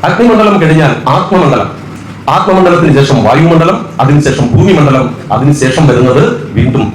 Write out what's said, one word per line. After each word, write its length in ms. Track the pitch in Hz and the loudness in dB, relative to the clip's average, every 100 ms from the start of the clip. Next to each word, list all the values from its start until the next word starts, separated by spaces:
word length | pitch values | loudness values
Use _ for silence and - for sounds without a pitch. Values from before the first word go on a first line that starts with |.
അഗ്നിമണ്ഡലം 580 | 165 175 240 214 214 196 | -2 0 2 2 2 0
കഴിഞ്ഞാൽ 480 | 160 156 147 - 123 | 2 2 0 -2 -2
ആത്മമണ്ഡലം. 680 | 160 180 185 147 120 - - - - - - - | -4 -2 0 0 -2 -4 -10 -16 -16 -16 -10 -4
ആത്മമണ്ഡലത്തിന് 640 | 160 196 190 185 170 160 | -2 0 2 2 2 2
ശേഷം 300 | 143 139 135 | 2 2 2
വായുമണ്ഡലം, 640 | 104 135 160 165 170 190 - - | 2 2 2 2 2 -2 -6 -4
അതിനുശേഷം 500 | 127 147 143 - 120 | 0 2 0 -2 0
ഭൂമിമണ്ഡലം, 640 | 113 147 160 143 131 123 113 - | 2 2 2 2 0 -2 -6 -6
അതിനുശേഷം 560 | 113 135 147 131 - 147 | -2 0 0 0 0 2
വരുന്നത് 640 | 123 127 135 - - - | 2 2 2 0 -2 -6
വീണ്ടും 420 | - 120 117 101 | -2 0 0 -4